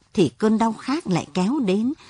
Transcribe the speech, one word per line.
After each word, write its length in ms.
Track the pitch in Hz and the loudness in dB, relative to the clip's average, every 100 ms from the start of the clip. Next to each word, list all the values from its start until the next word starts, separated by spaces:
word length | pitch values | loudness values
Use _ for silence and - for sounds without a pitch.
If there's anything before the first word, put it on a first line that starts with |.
| _ | _
thì 160 | - 156 - | 0 0 2
cơn 200 | 214 220 | 0 2
đau 160 | 226 | 0
khác 340 | 214 - 302 - | -2 -4 -4 0
lại 200 | 165 - | -2 -2
kéo 260 | 185 185 302 | -2 0 0
đến, 340 | 202 196 240 320 | 0 0 0 -4